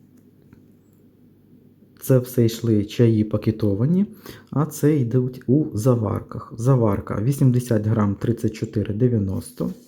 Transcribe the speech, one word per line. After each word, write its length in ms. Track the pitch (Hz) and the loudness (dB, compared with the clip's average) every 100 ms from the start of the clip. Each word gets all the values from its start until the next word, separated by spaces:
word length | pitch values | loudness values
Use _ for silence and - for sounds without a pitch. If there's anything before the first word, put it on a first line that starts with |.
| _ _ _ _ _ - - _ _ _ _ _ _ _ _ - _ _ _ - | _ _ _ _ _ -20 -20 _ _ _ _ _ _ _ _ -20 _ _ _ -10
Це 180 | - 131 | 0 0
все 260 | 123 - | 2 0
йшли 400 | 117 - 117 107 | 0 0 0 0
чаї 400 | 101 - 117 107 | 0 2 2 2
пакетовані, 840 | 107 107 110 107 104 98 135 180 208 - - - - | 0 -2 -2 -2 -2 0 0 2 0 -6 -20 -20 -8
а 160 | 127 151 | -4 -4
це 300 | - 147 151 | 0 0 2
йдуть 460 | 113 127 127 - - | 2 0 0 -4 2
у 200 | 143 151 | 2 2
заварках. 800 | 104 123 117 101 98 - - - 120 | 0 2 2 0 -4 -6 -12 -14 -4
Заварка 680 | 120 131 113 101 - 98 | 2 4 4 0 -4 -4
вісімдесят 640 | 113 139 135 120 - 110 107 | -2 2 2 2 0 0 2
грам, 280 | 110 104 | 2 0
тридцять 400 | 98 117 113 110 | 0 -2 -2 -4
чотири 400 | - 113 107 95 | -4 -6 -4 -4
дев'яносто, 760 | 104 123 113 95 98 - - - - | 0 0 2 -2 -4 -10 -8 -8 -8